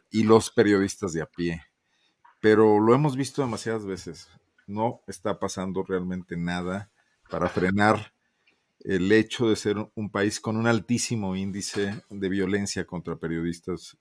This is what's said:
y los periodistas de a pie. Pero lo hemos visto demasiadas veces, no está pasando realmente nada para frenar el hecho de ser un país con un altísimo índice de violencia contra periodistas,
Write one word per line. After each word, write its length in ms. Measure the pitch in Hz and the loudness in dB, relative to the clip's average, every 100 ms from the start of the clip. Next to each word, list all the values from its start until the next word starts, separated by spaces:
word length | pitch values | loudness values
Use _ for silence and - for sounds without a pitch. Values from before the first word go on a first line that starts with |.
| _ | _
y 140 | 107 | 0
los 260 | 107 110 - | 6 6 4
periodistas 640 | - 101 101 98 - 98 | 2 4 4 2 -4 -6
de 80 | 80 | -6
a 40 | 78 | -8
pie. 360 | - 85 85 - _ _ _ _ _ _ _ | -6 -6 -6 -12 _ _ _ _ _ _ _
Pero 380 | 110 107 110 104 | 6 8 8 6
lo 140 | 110 127 | 6 6
hemos 200 | 151 131 | 4 0
visto 260 | 135 - | -4 -4
demasiadas 440 | 131 107 117 113 101 | -4 -4 -6 -6 -6
veces, 440 | 92 87 78 - _ _ _ - | -10 -10 -16 -18 _ _ _ -12
no 340 | 104 113 120 - | -4 -4 -4 -14
está 320 | - 107 95 | -8 -6 -4
pasando 440 | 98 - 92 92 | -6 -6 -6 -6
realmente 520 | 90 95 90 92 87 87 | -4 -4 -4 -8 -8 -6
nada 540 | 85 87 87 95 104 _ _ _ - | -4 -4 -4 -6 -10 _ _ _ -10
para 180 | 85 87 | -4 -2
frenar 640 | - 90 98 104 107 - _ _ _ _ _ _ _ | 0 0 4 4 2 -2 _ _ _ _ _ _ _
el 300 | - 95 92 | -4 0 4
hecho 340 | 110 107 - 117 | 4 2 0 0
de 60 | 104 | 0
ser 220 | 107 104 110 - | -2 -4 -6 -10
un 140 | 104 | -8
país 320 | 101 101 - | -2 -2 -2
con 160 | - 110 | -6 -2
un 100 | 117 | 2
altísimo 720 | 117 - 120 - 117 95 92 | 0 0 -4 -2 -4 -4 -4
índice 640 | 98 95 - - 101 104 - | -6 -8 -8 -4 -4 -6 -12
de 200 | 101 95 | -6 -4
violencia 560 | 98 92 101 101 - 87 | 0 0 0 -2 -6 -6
contra 300 | 87 82 80 | -8 -8 -8
periodistas, 800 | 80 82 85 82 - 87 - - | -6 -4 -4 -6 -8 -10 -10 -10